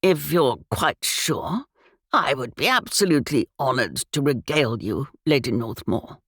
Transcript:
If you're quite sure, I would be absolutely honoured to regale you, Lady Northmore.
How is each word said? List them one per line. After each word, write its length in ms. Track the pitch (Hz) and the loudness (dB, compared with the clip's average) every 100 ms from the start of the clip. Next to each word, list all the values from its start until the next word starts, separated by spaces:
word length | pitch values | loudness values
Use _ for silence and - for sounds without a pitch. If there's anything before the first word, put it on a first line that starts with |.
If 280 | 185 165 143 | 4 2 2
you're 280 | 170 139 113 - | 2 2 2 -4
quite 340 | - 160 - | 0 0 0
sure, 600 | - - - 135 78 202 285 _ _ _ _ | -4 -2 -2 -2 -2 -4 -4 _ _ _ _
I 220 | 302 180 | 0 0
would 200 | 139 120 | -2 -4
be 140 | - 151 | -2 0
absolutely 800 | 254 - - 196 151 120 143 - _ | 0 0 0 4 4 4 0 -2 _
honoured 380 | 139 127 104 123 - | -2 0 -2 -4 -6
to 100 | 156 | -2
regale 600 | 143 131 - 151 127 113 | 0 0 0 0 0 0
you, 260 | 98 92 143 _ | -4 -4 -6 _
Lady 260 | - 147 123 | 0 0 2
Northmore. 680 | 120 117 113 - 90 - - | -2 -4 -8 -4 -4 -4 -20